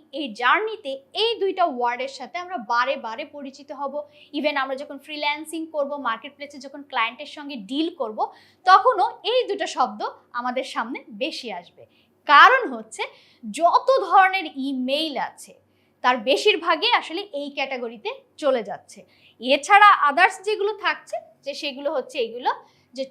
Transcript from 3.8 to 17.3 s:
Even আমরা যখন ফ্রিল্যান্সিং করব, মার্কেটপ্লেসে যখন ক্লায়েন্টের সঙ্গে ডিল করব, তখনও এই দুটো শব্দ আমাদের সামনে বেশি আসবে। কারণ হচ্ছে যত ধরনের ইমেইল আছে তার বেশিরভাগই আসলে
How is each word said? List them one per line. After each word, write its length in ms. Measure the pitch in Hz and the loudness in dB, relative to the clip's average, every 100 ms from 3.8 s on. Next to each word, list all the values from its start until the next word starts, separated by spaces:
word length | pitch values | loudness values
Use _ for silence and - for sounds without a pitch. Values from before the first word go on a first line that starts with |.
| 285 294 294 _ - 285 | -8 -8 -12 _ -10 -4
Even 180 | 285 285 | -2 -2
আমরা 120 | 269 269 | -4 -6
যখন 160 | 285 277 294 | -10 -14 -14
ফ্রিল্যান্সিং 560 | 302 294 294 311 330 320 311 | -6 -4 -4 -8 -10 -8 -4
করব, 160 | 285 285 254 | -4 -4 -6
মার্কেটপ্লেসে 480 | 226 285 - 285 285 262 | -6 -10 -16 -16 -16 -18
যখন 160 | 285 277 | -18 -8
ক্লায়েন্টের 400 | - 339 254 285 - | -4 -4 -4 -16 -14
সঙ্গে 200 | 285 285 196 | -12 -12 -8
ডিল 200 | 269 320 - | -4 -4 -4
করব, 180 | 226 214 403 - _ _ - | -8 -4 -6 -6 _ _ 4
তখনও 380 | 381 440 440 427 - 381 | 6 6 2 0 -2 -2
এই 80 | 508 415 | -2 -2
দুটো 180 | 392 359 302 | -4 -6 -2
শব্দ 260 | 240 208 403 - _ 240 | -4 -2 -10 -10 _ -8
আমাদের 260 | 247 247 254 | -6 -6 -6
সামনে 260 | 277 226 294 - 208 | -6 -6 -8 -14 -8
বেশি 240 | 294 311 240 180 | -8 -6 -10 -12
আসবে। 240 | 175 _ 120 _ _ _ - | -14 _ -20 _ _ _ 6
কারণ 280 | 285 349 523 403 233 | 10 10 8 0 -8
হচ্ছে 280 | 214 - 508 - _ _ 226 208 | -12 -10 -10 -10 _ _ -12 0
যত 280 | 339 403 508 523 359 | 4 4 4 2 6
ধরনের 360 | 381 381 381 320 277 269 | 6 6 2 -6 -6 -6
ইমেইল 480 | 262 254 285 320 247 170 | -4 -2 -2 -2 -4 -8
আছে 240 | - - - _ _ _ _ | -10 -20 -20 _ _ _ _
তার 140 | 247 254 214 | 0 0 0
বেশিরভাগই 640 | 311 415 370 339 320 427 403 | 2 2 0 0 0 2 0
আসলে 220 | - 330 403 | 0 -10 -10